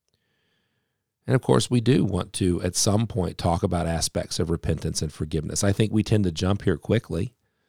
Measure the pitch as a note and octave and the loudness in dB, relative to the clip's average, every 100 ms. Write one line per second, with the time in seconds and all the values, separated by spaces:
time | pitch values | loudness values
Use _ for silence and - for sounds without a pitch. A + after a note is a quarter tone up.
0 | _ _ _ _ _ _ _ _ _ _ | _ _ _ _ _ _ _ _ _ _
1 | _ _ - B2+ - B2+ - B2 A#2 C#3+ | _ _ 0 0 4 2 4 0 4 2
2 | C3 F#2 - - F#2+ E2+ F2+ - - G2+ | 2 -2 -4 -2 0 2 0 0 2 2
3 | A2+ - E2+ - F2+ E2+ F#2 F2 E2 E2 | 0 -2 -4 -2 0 0 0 0 -2 -2
4 | - - D#2+ - D#2+ E2 - D#2 D#2 - | -2 -4 -6 -4 -2 -2 -2 -4 -4 -4
5 | D2+ - D#2 D#2+ D#2 - G2+ G2 A2 G#2 | -6 -6 -4 -4 -4 0 0 2 2 0
6 | G2+ G#2+ F#2 D#2 F#2 G2+ G2 D#2 - G#2+ | 2 2 2 0 0 0 0 -2 0 -2
7 | - E2+ E2+ - _ _ | 0 -4 -4 -8 _ _